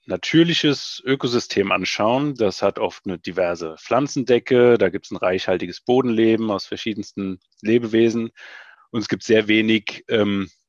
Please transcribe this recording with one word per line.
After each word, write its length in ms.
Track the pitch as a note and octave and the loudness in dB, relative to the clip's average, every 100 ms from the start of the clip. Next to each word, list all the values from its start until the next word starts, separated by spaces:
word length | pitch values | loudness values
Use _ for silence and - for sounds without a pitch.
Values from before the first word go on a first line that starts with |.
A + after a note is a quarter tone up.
| - | -10
natürliches 960 | F2 - D#3+ E3+ D#3+ D3+ C3+ - - B2+ | -8 0 4 4 2 0 -2 -6 -10 -4
Ökosystem 680 | C#3 C3 A#2+ - - G2 | -4 0 -2 -2 -2 0
anschauen, 640 | F#2 F#2 - G#2+ B2+ D3 B2+ | -2 -2 -2 0 0 -2 -2
das 260 | G#2 - | -2 0
hat 180 | G2+ - | -4 -2
oft 260 | F#2 - G2 | -6 -6 -10
eine 140 | F2 | -8
diverse 580 | - F2+ F2 E2+ E2 D#2+ | -6 -4 -2 -4 -8 -12
Pflanzendecke, 1000 | - A#2 C#3+ C#3+ A#2 A#2+ - B2+ A#2+ A#2 | -2 -2 -2 -4 0 0 4 4 6 6
da 120 | G2 | 2
gibt's 220 | F#2 - | -2 -10
ein 60 | G2 | -4
reichhaltiges 640 | F#2 F#2 - F#2 F2 - | -2 -2 -2 -2 -4 -8
Bodenleben 680 | - B2 B2+ A2 A2+ A2 A2 | 0 0 2 2 4 2 0
aus 160 | G2 - | -4 -6
verschiedensten 720 | G#2 A2+ G#2 G2 - F#2+ F#2+ _ _ | -10 -8 -8 -10 -8 -8 -8 _ _
Lebewesen 680 | G#2+ A#2+ A#2 A2+ A#2 A2+ A2+ - - - - _ _ | 0 2 2 4 4 2 -6 -10 -20 -20 -20 _ _
und 120 | A#2+ | -8
es 60 | G#2 | -4
gibt 160 | G2+ | -6
sehr 240 | - A2 G#2+ | 2 2 4
wenig, 580 | A2 A2 A2 - - - | 2 4 0 -2 -12 -4
ähm, 420 | A2+ G#2 G2+ F#2 _ | 0 0 -2 -6 _